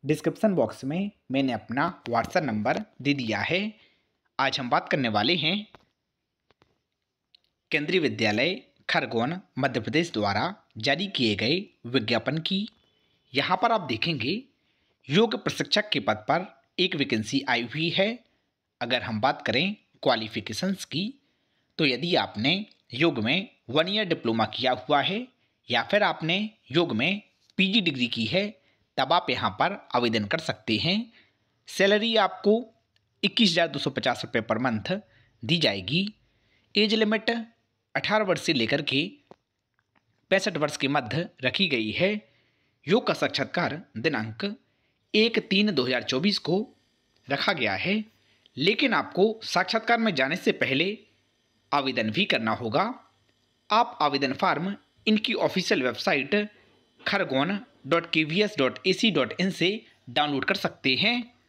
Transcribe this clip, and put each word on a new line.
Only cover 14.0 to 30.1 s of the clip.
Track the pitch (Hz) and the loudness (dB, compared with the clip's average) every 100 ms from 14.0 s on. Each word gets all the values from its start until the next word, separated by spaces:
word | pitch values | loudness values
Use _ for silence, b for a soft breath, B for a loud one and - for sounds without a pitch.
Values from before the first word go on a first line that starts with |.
| 170 147 113 208 - _ _ _ _ _ - | -2 -2 -2 -4 -8 _ _ _ _ _ 0
योग | 156 226 233 | 2 2 0
प्रशिक्षक | - - 147 - 214 | -6 -4 -2 -2 0
के | 135 | -2
पद | 107 107 - | 0 -2 0
पर | 160 185 - _ - | -2 -2 -16 _ -2
एक | 175 160 | -2 0
वैकेंसी | 139 113 107 139 139 | 0 -2 -2 -4 0
आई | 123 | -2
हुई | 120 139 160 | -2 -4 -2
है। | 180 202 247 _ _ _ _ _ _ | 0 -2 -2 _ _ _ _ _ _
अगर | 120 123 | -2 -2
हम | 117 110 | -2 0
बात | 131 147 | 0 0
करें | - 117 185 208 _ _ | -2 0 0 -4 _ _
क्वालिफिकेशंस | 143 117 110 123 - 113 185 190 | 0 0 -2 -8 -8 -4 -2 -4
की, | - 147 208 - _ _ _ _ _ - | -6 -6 -6 -10 _ _ _ _ _ 0
तो | 151 | 0
यदि | 123 170 165 | 0 0 0
आपने | 98 104 123 190 214 _ _ | 0 -2 0 0 -2 _ _
योग | 117 165 135 | 2 2 2
में | 107 165 - _ - | 0 0 -2 _ -2
वन | 135 175 | 0 0
ईयर | 214 | 0
डिप्लोमा | 196 156 113 113 | 0 0 0 0
किया | 110 - 127 | 0 0 0
हुआ | 127 - 147 | 0 2 2
है | 127 202 254 _ _ _ - | 2 -2 -8 _ _ _ -2
या | 120 | -2
फिर | - 208 | 2 2
आपने | 196 - 160 185 214 _ _ | 2 0 -2 -2 -2 _ _
योग | 143 170 | 0 0
में | 113 147 208 - _ _ - | 0 0 -2 -8 _ _ 0
पीजी | 190 220 | 2 2
डिग्री | 170 131 120 | 0 -2 -2
की | 117 | -2
है, | 110 185 208 - _ _ _ - | -2 -2 -2 -10 _ _ _ -4
तब | 135 | 2
आप | 175 180 | 2 2
यहाँ | 120 117 | -2 -2
पर | 95 156 202 - | 0 0 -2 -2
आवेदन | 123 120 | 0 2